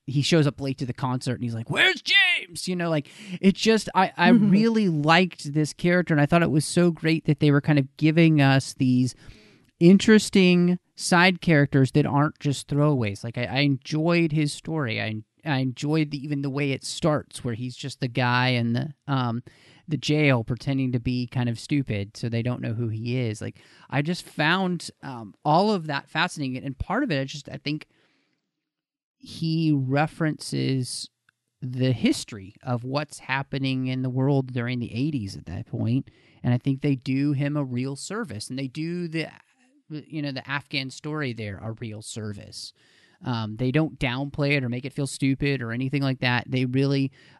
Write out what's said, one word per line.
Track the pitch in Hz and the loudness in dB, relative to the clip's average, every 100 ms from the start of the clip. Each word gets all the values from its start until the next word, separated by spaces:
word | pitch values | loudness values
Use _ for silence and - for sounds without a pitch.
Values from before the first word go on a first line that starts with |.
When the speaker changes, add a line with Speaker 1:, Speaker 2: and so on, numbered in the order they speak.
| - | -6
Speaker 1:
he | 135 | -2
shows | 135 170 143 | 2 4 2
up | - | 0
late | 139 131 | -6 -6
to | 127 | -6
the | |
concert | - 131 127 131 | -4 -4 -4 -4
and | 120 | -4
he's | 120 | -4
like, | 117 117 | -6 -4
"Where's | - 359 349 | 0 2 0
James?" | - 392 381 339 220 165 - | 2 2 4 0 -4 -10 -6
You | 180 | -2
know, | 170 | 0
like, | 160 - - 208 180 | -2 -2 -12 -14 2
it | 190 | 2
just, | 190 220 220 - | 4 4 2 2
I, | 180 190 - | 0 0 4
I | 175 | 6
Speaker 2:
Mm-hmm. | 233 208 | 6 8
Speaker 1:
really | 196 226 220 202 | 6 6 4 2
liked | 156 147 165 185 - 151 | 2 4 4 4 -2 -4
this | 143 151 | -2 -2
character, | - 175 180 170 | 0 2 2 2
and | 156 | 2
I | 143 | 4
thought | 170 | 4
it | 170 | 4
was | 156 | 2
so | - - 175 | 2 2 2
great | 156 160 160 - | 2 0 0 0
that | 147 | 2
they | 151 | 4
were | 143 | 4
kind | 147 147 | 4 2
of | 135 - | 0 0
giving | 151 160 165 156 | 2 6 6 6
us | 135 135 - | 6 4 2
these | - 127 127 127 - - - _ _ _ _ | 0 2 4 2 -2 -16 -20 _ _ _ _
interesting | 170 196 - 214 - 202 180 175 175 180 - - | 8 8 8 6 6 4 6 6 4 0 -4 -10
side | - 175 185 180 | 2 4 6 4
characters | - 151 143 139 131 | 4 4 6 4 4
that | 147 143 | 4 2
aren't | 139 147 - | 2 0 -2
just | 147 135 - | -4 -4 -4
throwaways. | 143 147 139 107 98 | 0 2 2 -2 -4
Like, | 117 120 | -8 -6
I, | |
I | 117 127 | -4 2
enjoyed | 143 139 - 156 160 170 165 | 2 2 -2 -2 2 2 2
his | 151 147 | 0 -2
story. | - - 160 127 110 | -4 -6 -4 -4 -4
I, | 110 110 - _ | -4 -6 -12 _
I | 156 135 | -4 -2
enjoyed | 131 120 147 160 151 | -2 -4 -2 0 0
the, | 147 | -4
even | 127 143 | -6 -4
the | 139 | -4
way | 135 143 | -4 -2
it | 135 | -4
starts, | - - 160 147 - - | -6 -4 0 0 -4 -10
where | 123 | -8
he's | 110 127 123 | -8 -8 -10
just | 143 - | -14 -8
the | 131 | -6
guy | 117 123 123 127 | -2 0 2 2
in | 123 117 | 2 0
the, | 120 143 - - | -2 -4 -10 -4
um, | 139 123 117 - - _ _ - | -2 -2 -4 -8 -18 _ _ -8
the | 147 | -4
jail | 131 147 147 127 | 0 2 4 2
pretending | 113 117 - 135 131 | 0 -6 -2 -2 0
to | 123 | -2
be | 123 123 123 | -2 -2 -4
kind | 127 120 | -2 -2
of | 117 | -4
stupid, | - 147 131 104 101 - | -2 -2 -2 -4 -6 -8
so | 120 | -4
they | 117 | -2
don't | 120 123 | -2 -4
know | 123 | -6
who | 113 117 | -4 -4
he | 107 120 127 | -4 -4 -2
is. | 120 107 | -2 -4
Like, | 101 - _ - - | -8 -12 _ -20 -6
I | 135 | -4
just | 147 180 - | -2 -6 -8
found, | - 151 180 185 175 - - | -2 0 0 0 -4 -8 -14
um, | 139 123 107 - | -14 -12 -14 -6
all | 151 156 208 | 0 2 2
of | 202 156 | 0 -2
that | 139 - | -6 -6
fascinating, | 156 175 - 135 127 | -4 -4 -4 -6 -6
and | 139 131 | -8 -10
part | - 202 | -4 -2
of | 285 | 0
it, | 143 | -2
I | |
just, | 139 147 - | -4 -8 -14
I | 135 | -10
think | - 151 - _ _ _ _ _ _ _ _ _ _ _ _ _ | -6 -6 -8 _ _ _ _ _ _ _ _ _ _ _ _ _
he | - - 165 160 160 | -20 -8 -2 0 2
references | 143 131 139 160 - 156 147 - 139 131 131 123 - - _ _ _ _ _ | 2 0 0 -2 -2 -4 -4 -6 -4 -2 -2 -4 -8 -14 _ _ _ _ _
the | 131 123 131 | -10 -2 0
history | 123 240 - - 107 95 - | 2 0 0 -4 -14 -16 -14
of | - 123 | -6 -6
what's | 123 135 151 - | -4 -4 -6 -10
happening | - 135 139 139 135 131 127 | -4 -4 -4 -4 -2 -2 -2
in | 131 | -4
the | 131 | -4
world | 127 131 139 131 | 0 2 2 0
during | 123 120 123 | -4 -4 -4
the | 117 | -4
eighties | 113 147 147 98 98 | -4 -4 -4 -6 -10
at | 80 | -12
that | 92 113 | -12 -8
point, | 117 110 127 - _ _ _ | -6 -2 -2 -4 _ _ _
and | 123 | -2
I | 123 | 0
think | - 135 | 0 -2
they | 147 | -2
do | 135 127 131 143 | -2 -2 -2 0
him | 139 143 147 | 0 -2 -4
a | |
real | 135 123 131 139 | -4 -6 -6 -8
service, | - 202 196 107 - | -10 -10 -10 -10 -10
and | 131 | -8
they | 135 | -8
do | 135 160 175 175 | -8 -8 -6 -6
the, | 160 151 - _ _ 254 285 _ | -6 -8 -12 _ _ _ _ _
you | 151 120 156 | -14 -10 -8
know, | 143 | -6
the | 131 - | -8 -6
Afghan | 139 - 143 131 | -8 -6 -6 -6
story | - 156 151 139 | -10 -8 -6 -4
there | 113 107 98 | -6 -8 -8
a | 110 | -10
real | 113 113 107 | -10 -10 -12
service. | - - 107 196 101 - - - _ _ _ _ | -12 -10 -8 -10 -14 -16 -16 -18 _ _ _ _
Um, | 131 120 110 110 | -6 -6 -6 -4
they | 127 | 0
don't | 139 156 - | 0 0 -2
downplay | 135 123 143 143 143 | -4 -4 -6 -2 0
it | 143 | 0
or | 127 | 0
make | 123 | -4
it | 127 | -6
feel | - 139 | -6 -6
stupid | - 135 135 143 139 | 0 0 0 0 -2
or | 117 | -4
anything | 117 131 139 | -4 -2 -2
like | 139 127 | -2 0
that. | 127 123 - | 0 0 0
They | 127 131 | -2 0
really, | 131 139 139 135 - _ _ | 0 2 2 0 -4 _ _